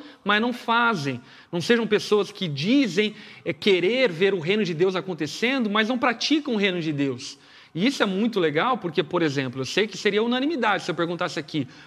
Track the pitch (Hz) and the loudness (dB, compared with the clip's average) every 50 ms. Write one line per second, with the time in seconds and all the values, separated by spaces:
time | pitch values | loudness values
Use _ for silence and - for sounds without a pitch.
0 | - - - - - 202 208 208 226 247 240 240 - - 226 233 240 233 220 165 | -12 -20 -20 -6 0 2 2 2 2 0 -2 -4 -2 0 2 2 2 2 0 0
1 | 139 139 127 120 - - - - - _ - 175 - - 240 233 226 214 214 185 | -2 -4 -4 -6 -8 -16 -20 -20 -12 _ -6 -2 2 4 4 4 4 2 0 0
2 | - - 208 208 202 202 - - 190 165 143 135 156 202 254 285 269 208 151 190 | 2 2 2 2 2 0 -4 -8 -6 -6 -4 -2 0 2 4 4 4 4 2 0
3 | 214 208 214 - - - - - - 165 156 - - 214 190 180 175 190 233 262 | 0 0 -2 -8 -14 -20 -20 -10 -8 -8 -6 0 2 4 4 4 4 2 2 2
4 | 262 208 170 156 202 196 196 185 143 170 202 220 208 175 175 147 180 196 185 180 | 2 2 2 2 2 2 2 0 0 0 0 0 0 0 0 2 2 2 2 0
5 | - 185 180 147 160 143 - - 220 240 269 269 233 208 202 220 220 208 262 233 | -4 -4 -4 -4 -4 -6 -2 -2 0 0 0 0 0 0 2 2 2 2 0 0
6 | 294 254 233 - - - 285 320 285 285 208 208 196 202 180 175 156 160 151 139 | 0 0 0 0 0 0 0 0 0 0 0 0 0 0 0 -2 -2 -2 -2 0
7 | 143 139 123 120 - - - - - - - - - - - 156 190 269 277 - | 0 -2 -2 -4 -8 -14 -16 -18 -20 -20 -20 -20 -20 -12 -4 0 0 0 2 2
8 | 247 202 185 190 226 240 226 202 170 156 143 156 190 247 254 - - 175 147 - | 0 0 0 0 0 0 0 0 0 2 2 0 0 0 0 -2 -4 -2 -2 -2
9 | 170 147 - 175 170 151 131 143 135 127 120 131 131 - - 185 180 - - - | -2 -2 0 0 0 0 0 -2 -2 -4 -4 -6 -6 -2 0 0 0 0 -4 -2
10 | - 208 196 208 226 240 247 254 277 302 339 262 233 214 196 175 - - 170 160 | -2 0 0 2 0 0 0 0 0 -2 -2 0 0 0 0 0 -2 -4 -2 -2
11 | 170 165 175 170 180 165 147 170 147 - - 151 131 - - - - | -2 -2 -2 -4 -4 -4 -4 -6 -8 -4 -4 -4 -4 -4 -8 -18 -20